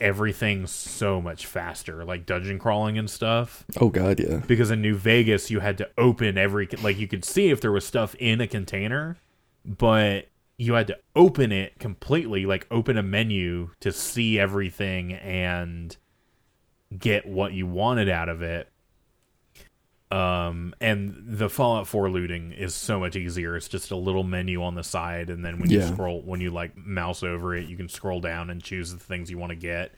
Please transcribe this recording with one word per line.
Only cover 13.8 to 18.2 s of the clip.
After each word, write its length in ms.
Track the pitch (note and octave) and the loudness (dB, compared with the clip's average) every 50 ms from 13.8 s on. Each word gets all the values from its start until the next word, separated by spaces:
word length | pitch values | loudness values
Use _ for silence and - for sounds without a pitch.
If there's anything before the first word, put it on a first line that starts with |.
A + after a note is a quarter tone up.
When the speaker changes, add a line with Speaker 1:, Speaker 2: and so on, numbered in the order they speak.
Speaker 1:
to 120 | - G2+ | -4 -4
see 460 | E2+ - - - - A#2+ A#2 A2+ A2 G#2 | -4 -2 -6 -4 -2 0 2 2 4 4
everything 760 | G2 F#2+ G2 G2+ G2 F2+ - - G2+ F#2+ F#2 F#2 F2+ F2+ F#2 | 4 2 2 0 -2 -2 -4 -4 -4 -2 -2 -4 -4 -6 -8
and 840 | - - G2 F#2 F#2 F2+ F2+ F2 F2 F2 E2+ E2+ E2+ E2+ E2 - _ _ _ _ _ _ _ _ _ _ _ _ _ _ _ _ _ _ _ G2 F#2 | -10 -8 -4 -2 -2 0 0 -2 -2 -4 -6 -6 -8 -10 -10 -12 _ _ _ _ _ _ _ _ _ _ _ _ _ _ _ _ _ _ _ -12 -2
get 260 | - A#2 G#2 G2+ - | 0 2 2 2 0
what 280 | G2 G2 F#2 G2 G2 F#2 | -2 -2 0 0 0 0
you 120 | F#2 F#2 | -4 -4
wanted 440 | F2+ F2 F2+ - B2 B2+ A#2 G#2 G2 | -2 0 0 0 2 2 2 2 2
out 180 | F2+ E2+ | 2 0